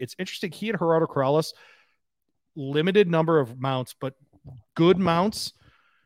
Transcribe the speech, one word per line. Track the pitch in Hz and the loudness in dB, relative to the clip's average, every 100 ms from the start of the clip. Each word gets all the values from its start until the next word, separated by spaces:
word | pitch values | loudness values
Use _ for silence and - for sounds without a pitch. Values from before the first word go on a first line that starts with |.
It's | 123 - | -10 -10
interesting. | 190 - 190 | -10 -8 -10
He | - 214 | -8 -6
and | 196 | -2
Gerardo | 165 165 160 | 2 2 2
Corrales, | 143 135 151 - - - _ _ _ _ _ _ _ _ 156 | 0 2 2 0 -8 -20 _ _ _ _ _ _ _ _ -10
limited | 135 147 180 202 180 | -4 -2 2 2 4
number | 165 160 160 | 2 2 2
of | 120 127 | 0 -4
mounts, | 135 131 123 - | -4 -4 -6 -8
but | 131 - _ _ - - - | -10 -10 _ _ -20 -20 -8
good | - 170 185 | 2 4 4
mounts, | 175 170 208 - - - _ _ _ _ | 2 2 0 -2 -10 -14 _ _ _ _